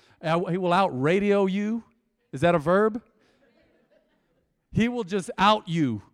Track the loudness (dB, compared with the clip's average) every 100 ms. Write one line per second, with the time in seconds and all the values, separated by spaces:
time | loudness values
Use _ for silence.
0 | _ _ -4 -2 -2 -2 0 2 0 0
1 | 0 2 2 2 0 -2 -4 -6 -8 _
2 | _ _ _ -2 2 2 2 2 2 -2
3 | -10 _ _ _ _ _ _ _ _ _
4 | _ _ _ _ _ _ _ 0 0 -2
5 | -6 -6 -6 0 2 2 0 -2 0 -2
6 | -8